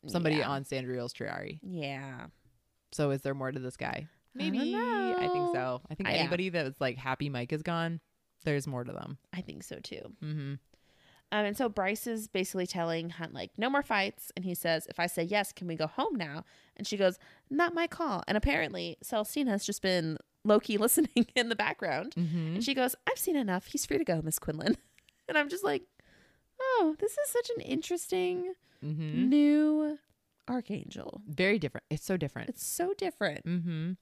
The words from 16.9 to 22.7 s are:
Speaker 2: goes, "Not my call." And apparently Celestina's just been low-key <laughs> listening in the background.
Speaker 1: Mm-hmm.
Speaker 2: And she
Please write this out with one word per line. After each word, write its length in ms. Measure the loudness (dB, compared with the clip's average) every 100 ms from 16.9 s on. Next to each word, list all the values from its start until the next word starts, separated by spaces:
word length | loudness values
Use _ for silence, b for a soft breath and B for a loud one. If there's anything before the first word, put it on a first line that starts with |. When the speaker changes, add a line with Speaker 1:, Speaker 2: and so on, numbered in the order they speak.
| 4
Speaker 2:
goes, 240 | 4 4 B B B
"Not 240 | 0 2
my 140 | 2 -2
call." 360 | -2 -2 -2 0
And 100 | 2
apparently 580 | 4 2 0 -2 -6 -8
Celestina's 600 | -4 -2 0 0 2 2 0
just 160 | -2
been 360 | 2 2 2 -4 -8 _ 6
low-key 320 | 6 6 2
<laughs> 80 | 4
listening 400 | 6 4 4 4 4
in 140 | 2
the 60 | 2
background. 580 | 0 0 0 0 -2 -2
Speaker 1:
Mm-hmm. 220 | 0 0 0 0
Speaker 2:
And 80 |
she 100 | 0